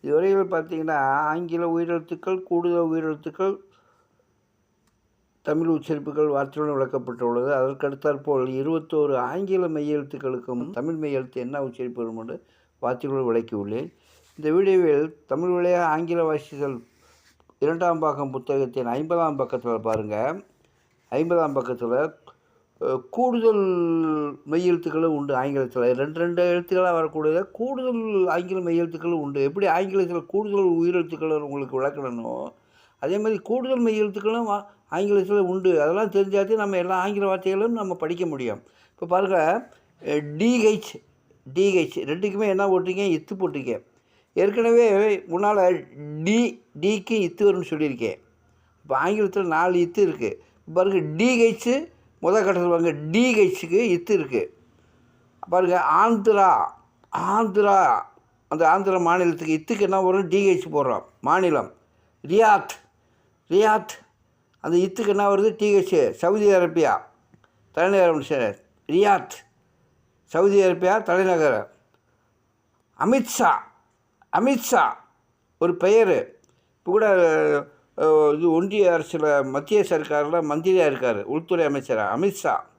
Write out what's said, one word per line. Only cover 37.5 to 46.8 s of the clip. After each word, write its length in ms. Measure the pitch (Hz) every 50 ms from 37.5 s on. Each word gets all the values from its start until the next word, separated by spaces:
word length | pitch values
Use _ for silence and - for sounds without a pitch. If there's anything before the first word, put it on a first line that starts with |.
| 190 196 214
நம்ம 280 | 233 233 220 202 190 175
படிக்க 300 | 180 160 156 175 170 180
முடியும். 380 | 165 151 135 127 117 101 82 _ _ _ _ _ _ _
இப்ப 120 | _ 185
பாருங்க, 640 | 165 180 185 202 190 190 175 156 160 185 233 247 - - _ _ _ _ _ -
அ, 140 | - 147 151 147 147 147
டி 280 | 156 208 233 247 247 214
ஹெச், 360 | 220 214 190 - - - - _ _ _ _ _ _ _ _ _ 131 135
டி 220 | 170 196 202 190
ஹெச் 220 | 180 160 - - -
ரெண்டுக்குமே 480 | - 135 151 175 196 208 185 202 220
என்ன 200 | 208 190 190 202
போட்டிருக்கேன்? 420 | 196 190 180 185 185 185 190 202 196
இத்து 260 | 170 151 - - 202
போட்டிருக்கேன். 480 | 190 190 165 143 143 127 127 113 - - _ _ _ _ _ _ _ _ _ _
ஏற்கனவே 840 | - 180 202 208 240 226 233 233 240 240 220 202 196 208 214 208
முன்னால 680 | 180 - - 165 175 208 208 214 202 185 180 180 160 139 - - 139 147 147 151 151 160
டி, 400 | 180 214 233 240 208 - - _ _ _
டிக்கு 320 | -